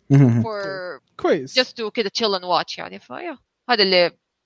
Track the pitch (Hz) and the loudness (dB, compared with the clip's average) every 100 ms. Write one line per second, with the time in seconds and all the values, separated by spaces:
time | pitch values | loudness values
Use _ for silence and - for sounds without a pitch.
0 | - 139 131 117 110 208 196 190 180 135 | 2 4 6 4 -2 -4 -8 -10 -12 -14
1 | _ - 359 190 135 - 254 - 214 240 | _ -4 0 0 0 -2 -2 -2 -8 -4
2 | 202 - 226 190 180 165 165 - 175 196 | -6 -2 -2 -2 0 -2 -2 -10 -12 -14
3 | - 247 349 262 _ _ - 226 196 180 | -16 -14 -14 -14 _ _ -2 2 4 4
4 | 170 - _ _ | 2 -2 _ _